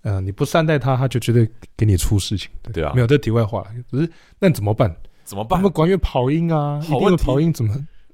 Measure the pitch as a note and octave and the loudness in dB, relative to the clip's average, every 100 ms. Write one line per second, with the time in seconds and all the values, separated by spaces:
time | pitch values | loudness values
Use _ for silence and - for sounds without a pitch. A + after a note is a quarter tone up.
0 | G#2+ G2 F#2+ G2 C#3 E3+ D#3+ D3+ B2 B2+ | -4 -4 -4 -4 0 2 2 0 0 0
1 | C3 A#2+ - A#2+ A2+ - - - G#2+ F#2 | 0 0 2 4 2 -2 -18 0 2 4
2 | - G2+ - G2+ - - - F#2 D2 B2 | 2 0 0 -6 -6 -14 -10 -4 -2 0
3 | A#2 D3 A2 A#2 G#2+ G#2 G2 A#2+ A#2+ B2 | 2 2 2 0 0 -4 -8 -14 -6 -4
4 | E3 - _ _ G3 A#2+ G2+ A2 G#2+ D#2 | -4 -6 _ _ 0 2 -2 2 0 -2
5 | - _ - G2 A2 F3+ F#3+ D#3 E3 F#3+ | -16 _ -12 -10 -2 0 2 2 2 2
6 | - C3+ B2+ D#3+ E3+ D#3+ D3 D3 D#3+ B2 | 0 0 0 0 0 0 -2 -4 -2 0
7 | D3 F3 - C3 E3 - A2 B2 C#3+ - | 2 2 2 2 2 0 -2 -4 -8 -16
8 | - | -20